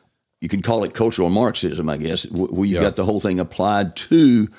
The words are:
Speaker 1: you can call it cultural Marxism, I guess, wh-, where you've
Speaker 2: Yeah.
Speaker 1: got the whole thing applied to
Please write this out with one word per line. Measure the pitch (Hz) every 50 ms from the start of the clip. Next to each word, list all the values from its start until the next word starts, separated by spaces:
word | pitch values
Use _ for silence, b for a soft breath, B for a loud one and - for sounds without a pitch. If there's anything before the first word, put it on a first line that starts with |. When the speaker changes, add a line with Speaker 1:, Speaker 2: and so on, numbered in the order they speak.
| b b b _ _ _ _ -
Speaker 1:
you | 82 85
can | 101 98
call | 90 - 117 113 101
it | - -
cultural | - 113 113 - - 90 85
Marxism, | 92 104 123 113 - - - 85 73 85 80 78
I | 76 76
guess, | 78 80 87 92 -
wh-, | - - 85 92 -
where | - 90 98
you've | 101 95
Speaker 2:
Yeah. | 87
Speaker 1:
got | 92 101 92
the | - 95
whole | 98 107 101
thing | 95 104 92 90
applied | 90 82 - - 92 104 104 101 101 85 -
to | - - - 165 165 156 135 120 113 107 110 b